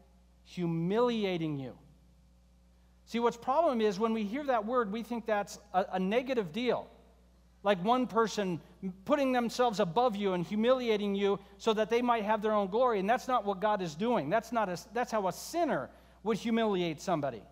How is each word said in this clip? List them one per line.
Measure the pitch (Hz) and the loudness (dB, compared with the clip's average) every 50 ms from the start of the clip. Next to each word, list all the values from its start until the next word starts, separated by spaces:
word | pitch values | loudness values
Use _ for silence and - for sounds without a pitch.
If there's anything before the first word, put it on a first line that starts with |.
| - - - - - - - - - | -20 -20 -20 -20 -20 -20 -20 -20 -20
humiliating | - - - 175 170 165 165 165 175 202 226 247 247 240 226 208 190 185 170 165 156 151 139 | -14 -8 -4 -2 -2 0 0 0 2 2 2 2 2 2 0 0 0 0 -2 -2 -4 -4 -6
you. | 135 123 - - - - - - _ - - - - - _ _ _ _ _ _ _ _ _ _ - _ _ _ - | -8 -10 -12 -16 -20 -20 -20 -20 _ -20 -20 -20 -20 -20 _ _ _ _ _ _ _ _ _ _ -20 _ _ _ -12
See, | - - 226 | -6 -2 0
what's | 240 233 - - | 2 0 0 0
problem | - - 262 311 339 330 262 226 | -2 0 2 2 2 2 2 2
is | 220 214 196 175 | 2 0 0 0
when | 226 226 226 | 0 0 0
we | 226 214 | -2 -2
hear | 196 208 285 302 | -4 -4 -4 -2
that | 277 254 226 202 | 0 0 0 0
word, | 214 254 254 233 196 | 0 0 0 0 -2
we | 196 233 220 | -4 -6 -6
think | - 240 233 214 - | -6 -8 -6 -4 -2
that's | 214 202 202 - - - - - - | -2 -2 -2 -4 -8 -16 -12 -2 0
a, | 185 202 - | 0 0 0
a | - 185 | 0 -2
negative | 185 185 208 247 277 247 269 233 208 170 | 0 0 0 0 0 0 -2 -2 -2 -4
deal. | 147 214 247 247 196 117 - - - - - - - _ _ _ _ _ _ _ _ _ | -4 -2 0 0 0 0 -4 -8 -16 -20 -20 -20 -20 _ _ _ _ _ _ _ _ _
Like | - 202 208 175 170 | 0 2 2 2 2
one | 214 240 254 254 214 | 2 2 2 2 2
person | 185 226 233 208 - - 202 185 175 147 - - - - - 190 180 - - | 2 2 2 2 0 -2 -2 -2 -2 -4 -8 -12 -14 -10 -10 -10 -10 -8 -2
putting | - 285 294 277 262 | 0 2 2 4 2
themselves | 254 247 240 226 - - 247 240 220 180 | 2 2 0 0 0 2 2 2 2 2
above | 214 175 156 233 247 254 202 | 0 2 2 2 2 2 2
you | 202 208 196 185 | 0 0 0 0
and | 180 170 | 0 -2
humiliating | - 208 214 220 240 262 262 247 233 214 208 208 202 196 | -2 -2 2 4 4 4 4 2 2 0 0 0 0 0
you | 196 202 196 202 190 - - - - | 0 2 0 0 0 -4 -10 -20 -4
so | - 233 220 | -2 0 2
that | 208 220 - | 2 2 2
they | 233 240 | 0 2
might | 247 247 240 233 208 | 2 2 0 0 0
have | 208 214 214 | 0 0 0
their | 202 214 214 | 0 0 2
own | 208 202 190 | 2 0 0
glory. | 185 226 262 247 226 202 | 2 2 2 2 2 2
And | 185 196 | 2 2
that's | 240 254 - - | 0 0 0 0
not | 254 240 202 | -2 0 0
what | 202 202 185 | -2 -2 0
God | 190 214 214 202 185 | 0 0 0 0 -2
is | 170 147 | -4 -6
doing. | 151 202 240 240 208 135 139 | -4 -2 0 0 0 0 0
That's | 185 226 226 - | 0 -2 -2 -2
not | 240 233 214 185 | -2 -2 -2 -2
a, | 175 165 - - 202 | -4 -6 -10 -8 -6
that's | 233 247 240 | -4 -4 -2
how | 233 220 196 180 | -2 -2 -2 -2
a | |
sinner | 170 - - - - 330 349 285 208 151 127 104 - - - - - - - | -4 -6 -8 -6 -2 -2 0 0 0 -2 -2 -6 -10 -18 -20 -20 -20 -8 -4
would | 196 226 180 | -4 -2 -2
humiliate | - 233 226 226 226 214 202 180 175 170 156 135 | -2 0 0 2 2 2 2 0 0 -2 -4 -4
somebody. | - - 180 156 143 139 120 107 - - | -4 -2 -2 0 -2 -4 -6 -8 -12 -20